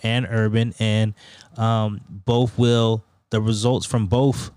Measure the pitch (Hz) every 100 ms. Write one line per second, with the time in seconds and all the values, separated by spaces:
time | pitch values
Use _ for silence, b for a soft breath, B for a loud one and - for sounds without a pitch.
0 | 110 120 120 113 107 113 117 - 110 107
1 | 110 - B B B - 113 113 107 104
2 | - 98 107 120 123 - 120 117 113 110
3 | - _ _ 117 110 107 120 131 - 120
4 | 98 120 139 - -